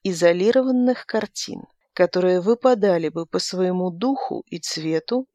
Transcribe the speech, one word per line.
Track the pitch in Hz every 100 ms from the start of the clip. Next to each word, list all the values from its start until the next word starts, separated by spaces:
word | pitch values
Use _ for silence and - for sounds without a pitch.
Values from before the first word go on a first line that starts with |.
изолированных | 196 170 170 175 202 254 254 254 247 247 -
картин, | 220 214 - - - - _ _
которые | - 180 180 180 180
выпадали | 180 233 262 240 196 170 156
бы | 165 165
по | -
своему | - 185 185 185 180
духу | 170 247 277 - - -
и | 175
цвету | - - 156 160 - 247 262